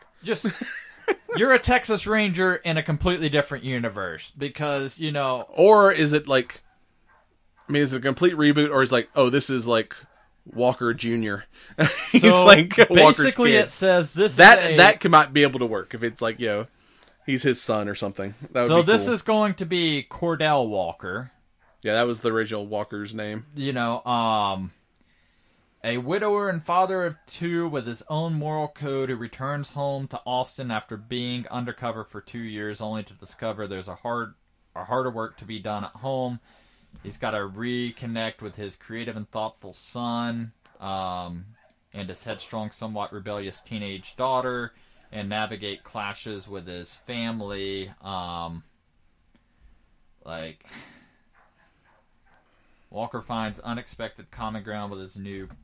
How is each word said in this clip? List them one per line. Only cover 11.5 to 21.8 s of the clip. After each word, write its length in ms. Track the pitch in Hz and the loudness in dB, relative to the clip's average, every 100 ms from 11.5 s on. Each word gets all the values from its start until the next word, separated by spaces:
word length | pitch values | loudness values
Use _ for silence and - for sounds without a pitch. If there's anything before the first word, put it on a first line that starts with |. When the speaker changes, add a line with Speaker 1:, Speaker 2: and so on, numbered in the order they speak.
| - - - | -20 -8 -2
Speaker 2:
<laughs> 320 | 156 - - | 0 -2 2
He's 120 | - | 6
Speaker 1:
So, 220 | 220 180 180 | 8 10 10
Speaker 2:
like 300 | 156 175 233 - | 10 8 6 8
Walker's 280 | 180 - - 262 | 10 10 8 4
Speaker 1:
basically 260 | 247 240 | 2 4
Speaker 2:
kid. 140 | 220 - | 4 2
Speaker 1:
it 40 | |
says 440 | - 190 180 151 | 0 2 4 2
this 220 | 160 202 135 | 2 4 12
Speaker 2:
That, 220 | 196 226 | 12 12
Speaker 1:
is 60 | 170 | 8
a 60 | 156 | 8
Speaker 2:
that 220 | 196 220 | 8 8
could, 120 | 180 | 6
might 200 | 156 139 | 6 6
be 120 | 139 | 4
able 160 | 143 131 | 4 2
to 60 | 120 | -2
work 280 | 101 90 | -4 -6
if 100 | 113 | -8
it's 180 | 117 113 | -8 -4
like, 180 | 113 110 | -4 -2
you 80 | 113 | -2
know, 200 | 104 113 _ _ _ _ _ - | -4 -6 _ _ _ _ _ -4
he's 180 | 131 | 0
his 180 | 143 120 | 0 0
son 260 | - 107 104 | 0 -2 -2
or 80 | 98 | -6
something. 380 | 101 98 98 101 - | -6 -6 -10 -12 -8
That 100 | 127 | -2
would 40 | 123 | 2
Speaker 1:
So 140 | 165 | 4
Speaker 2:
be 40 | 170 | 4
Speaker 1:
this 140 | 220 208 | 2 2
Speaker 2:
cool. 80 | |
Speaker 1:
is 80 | 226 | -2
going 320 | - 214 208 185 | 0 0 0 -2
to 100 | 170 | -4
be 400 | 175 165 143 - | -2 0 -2 -6
Cordell 580 | - 170 156 156 147 110 | -6 -4 0 0 2 0
Walker. 640 | 101 85 - 92 101 131 _ _ _ _ _ | -2 -4 -6 -10 -10 -12 _ _ _ _ _